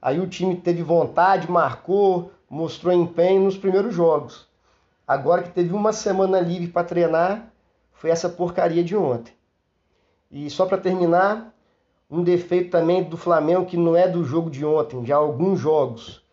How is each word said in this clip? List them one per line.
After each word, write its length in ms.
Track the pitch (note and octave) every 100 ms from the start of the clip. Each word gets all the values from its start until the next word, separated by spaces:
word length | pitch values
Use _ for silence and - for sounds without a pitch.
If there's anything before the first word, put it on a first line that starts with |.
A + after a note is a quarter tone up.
Aí 200 | C3 D3+
o 80 | F#3
time 280 | - F#3 F3+
teve 260 | F3 F3
vontade, 680 | E3 E3+ - - F3+ F#3+ E3
marcou, 800 | F3 D3 A#2+ - G3 G3+ F3+ F3 - _
mostrou 440 | C#3 E3 - E3+
empenho 500 | F3+ E3+ - F3 F#3+
nos 140 | G3 F#3+
primeiros 380 | G3 F#3+ G#3
jogos. 540 | F3 E3+ D3+ C3 - _ _ _ _ _ _ -
Agora 360 | C#3 C3+ F3+
que 80 | F3+
teve 220 | - F3
uma 200 | G3+ G#3+
semana 480 | G#3+ - F#3+ F#3+ F#3
livre 280 | E3+ F3+ E3+
pra 160 | E3+
treinar, 680 | E3+ F3 E3+ E3 F3 G#3+ A3+ _ _ _ _
foi 180 | _ D#3+
essa 180 | E3 F3
porcaria 540 | F3 F3 F3 F3 E3
de 140 | E3+ G#3
ontem. 380 | D#3+ A#2 A#2 _ _ _ _ _ _ _ _ _ _
E 180 | C#3+ D3
só 160 | C#3 F#3
pra 120 | F#3+
terminar, 760 | F#3 F#3 E3+ E3+ F#3+ A3 - _ _ _ _ _ _
um 120 | D#3
defeito 480 | F3 F3 - F3+ F3
também 320 | F3 E3 F3+
do 140 | F3 E3
Flamengo 500 | - E3 D3+ F3+ F3+
que 100 | F3
não 200 | E3+ E3
é 120 | F#3
do 160 | F3
jogo 260 | D3+ D#3 E3
de 140 | C3+
ontem, 380 | D3+ D#3 D3+ B2+
de 100 | A#2
alguns 460 | C#3+ D3+ C3 F3+ F#3
jogos. 640 | C3 D#3 C3 A2+ - - _